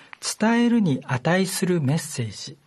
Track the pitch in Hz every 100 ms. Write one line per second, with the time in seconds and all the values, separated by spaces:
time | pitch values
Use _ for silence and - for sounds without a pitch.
0 | - - - - 214 233 240 233 185 131
1 | - 123 160 180 190 - 180 175 131 160
2 | - - 113 92 - -